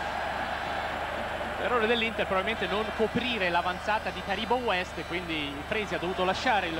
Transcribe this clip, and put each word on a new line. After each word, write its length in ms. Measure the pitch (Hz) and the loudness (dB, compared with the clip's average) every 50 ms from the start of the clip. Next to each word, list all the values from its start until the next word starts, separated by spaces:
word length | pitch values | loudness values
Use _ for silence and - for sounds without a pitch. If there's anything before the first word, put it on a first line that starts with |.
| - - - - - - - - - - - - - - - - - - - - - - - - - - - - - - - - | -2 -2 -2 -2 -2 -2 -2 -2 -2 -4 -4 -2 -2 -2 -2 -2 -2 -2 -2 -4 -4 -4 -4 -4 -4 -4 -4 -4 -4 -4 -4 -2
Errore 280 | - 196 240 240 220 214 | 0 0 2 2 4 2
dell'Inter, 400 | 240 233 220 226 214 208 190 160 | 2 2 2 0 0 0 0 0
probabilmente 400 | 190 190 190 202 226 - 202 175 | 2 0 2 0 0 -2 -2 0
non 180 | 185 208 220 214 190 - | 0 0 0 0 0 2
coprire 520 | 226 208 - 240 233 247 240 220 190 180 | 2 2 2 2 0 0 0 0 2 2
l'avanzata 640 | 170 175 175 180 180 180 - 214 208 220 - 190 | 2 2 2 2 -2 -2 0 0 0 0 0 -2
di 100 | 170 185 180 | -4 -4 -2
Taribo 320 | 196 196 190 226 196 233 | -2 -2 0 2 2 2
West, 380 | 262 247 226 196 180 180 180 - 175 151 - | 2 4 2 2 2 2 0 -4 -6 -4 -4
quindi 440 | 170 175 180 170 160 156 147 143 143 143 143 | -4 -4 -2 -2 -2 -2 -2 -2 -4 -6 -4
Fresi 300 | - 208 214 214 180 175 | -2 -2 0 0 0 -2
ha 20 | 165 | -2
dovuto 260 | 170 175 190 180 185 | 0 0 0 2 2
lasciare 440 | 185 190 - - 262 233 202 185 170 | 2 2 2 4 4 4 4 4 2
il 100 | 165 160 | 0 0